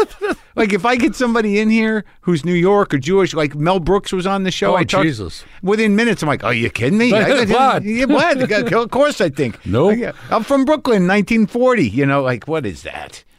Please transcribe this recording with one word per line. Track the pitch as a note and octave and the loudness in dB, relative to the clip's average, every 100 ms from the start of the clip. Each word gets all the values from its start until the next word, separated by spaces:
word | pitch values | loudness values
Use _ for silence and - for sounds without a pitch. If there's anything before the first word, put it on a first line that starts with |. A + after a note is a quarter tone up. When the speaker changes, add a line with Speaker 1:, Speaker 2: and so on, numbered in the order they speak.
| G#4+ - G4+ D4+ | -4 -4 -6 -6
Speaker 1:
<laughs> | - - | -8 -4
Speaker 2:
Like, | A3 | -2
if | G3+ | 0
I | G3+ B3+ | 0 0
get | A#3 - | 0 0
somebody | B3 A#3 G#3+ G3+ | -2 0 0 0
in | A3 | 2
here | A3 A3 A3 - - | 2 2 -2 -6 -8
who's | - E3+ | -2 -2
New | E3+ F3+ | 0 2
York | F3 G3+ G3 | 4 4 2
or | D3 | -2
Jewish, | C#3 F#3+ F3+ | 0 2 2
like | D3 D3+ D3 | 0 -4 -2
Mel | D#3 F#3+ | 0 0
Brooks | D3+ G3 - | 2 0 0
was | F#3+ F3+ | -4 -2
on | G3 | -2
the | F#3+ | -2
show. | - G3 | -2 0
Speaker 1:
Oh, | F#3 | 0
Speaker 2:
I | |
talked, | E3 F#3+ F3 | 0 0 0
Speaker 1:
Jesus. | A#2 F2+ - - - | -2 -8 -12 -18 -8
Speaker 2:
within | F#3 G#3+ A3 G3+ | -2 0 2 2
minutes, | A#3 G#3+ | 2 0
I'm | D#3 | -2
like, | B2+ | -2
"Are | G#2 | -2
you | A#2+ A#2 | -2 -2
kidding | - A#2+ G3+ | -2 0 0
me?" | B3 | 2
Speaker 1:
<laughs> | - | 2
Speaker 2:
I, | - C4+ A3 | 2 2 2
Speaker 1:
What? | A#3 C4+ F#3+ G3 | 2 2 2 -2
Speaker 2:
yeah, | A3+ B3+ | -2 2
what? | C#4+ E4 C#4 B3+ G#3 A#3 | 2 2 0 0 -2 0
Of | G3+ A#3 | 0 0
course | A#3+ D4 - | 0 0 2
I | F#3 | -2
think. | C#3 C3 - - | -2 -4 -4 -2
Speaker 1:
Nope. | G#2+ F3+ A3 | 2 2 2
Speaker 2:
Like, | G#3 - - | -2 -10 -4
"I'm | G#3 | -4
from | A3 C#4 C4+ | 0 0 2
Brooklyn, | D4+ - A3 F3+ | 0 2 2 2
nineteen | G3+ G3+ A3+ G#3+ | 2 2 0 0
forty." | A#3+ B3+ A#3+ C3 | 2 2 2 0
You | A2 C#3 | 0 0
know, | C#3 | 0
like, | C3 B2 - | 0 -4 -4
what | D#3+ A#2 | -6 -6
is | D#2 | -8
that? | D#2 D2 D2 - - | -12 -14 -14 -18 -20